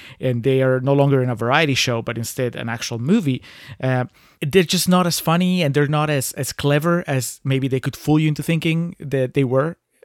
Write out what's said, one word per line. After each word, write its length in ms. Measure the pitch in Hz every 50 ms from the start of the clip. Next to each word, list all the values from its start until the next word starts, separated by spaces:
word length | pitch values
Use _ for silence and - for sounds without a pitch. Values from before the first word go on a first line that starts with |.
| - - - -
and 240 | - 131 123 120
they 180 | 110 135 131 131
are 200 | 131 131 127 131
no 120 | 127 139
longer 300 | 139 143 139 143 139 131
in 80 | 127 127
a 60 | 120
variety 380 | 110 117 120 135 156 165 143 131
show, 280 | - - 135 120 113
but 160 | 113 120 113 117
instead 380 | 117 - - - 127 120 -
an 120 | - 123 117
actual 300 | 117 117 - - 120 117
movie, 420 | 117 143 208 233 170 139 127 - - - - - - - 127 -
uh, 260 | - 135 127 127 127 - _ _ _ _ _ _
they're 240 | 165 143 135 190 170
just 240 | - 185 170 - 180
not 180 | 180 180 180
as 140 | 170 160 -
funny 420 | - 160 165 175 185 180 185 180
and 100 | 165 139
they're 140 | 131 147 147
not 240 | 139 151 151 151 151
as, 220 | 147 135 123 -
as 200 | - - 131 -
clever 520 | - - - 143 143 147 151 175 175 175 -
as 340 | - 143 131 117 - - - _
maybe 240 | 139 135 131 135 127
they 100 | 131 127
could 160 | - 139 -
fool 240 | - - 147 151 156
you 80 | 156
into 160 | 156 147 -
thinking 540 | 147 - 165 160 - 165 160 165 170 170 - -
that 360 | - 139 139 135 127 127 -
they 100 | 143 135
were 320 | 120 127 131 143 165 175 - _ _ _ _